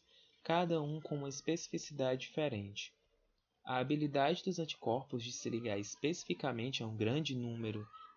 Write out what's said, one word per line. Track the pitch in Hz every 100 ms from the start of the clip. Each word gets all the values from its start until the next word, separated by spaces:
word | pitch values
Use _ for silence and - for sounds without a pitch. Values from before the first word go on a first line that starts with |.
| _ - - _
cada | - 170 175 165
um | 147 156
com | - 147
uma | 139
especificidade | 135 - 170 - 165 - 143 131 131
diferente. | - - 151 107 101 101 - - _ _ _ _ _ _
A | - 127
habilidade | 127 151 147 139 143 175
dos | 190 170
anticorpos | 160 - 110 123 - 123
de | 120
se | - 120
ligar | 117 117 101
especificamente | 101 - 143 170 - - 143 117 123 135
a | 110
um | 110
grande | 110 143 151 127
número | 120 117 110 107 104 - -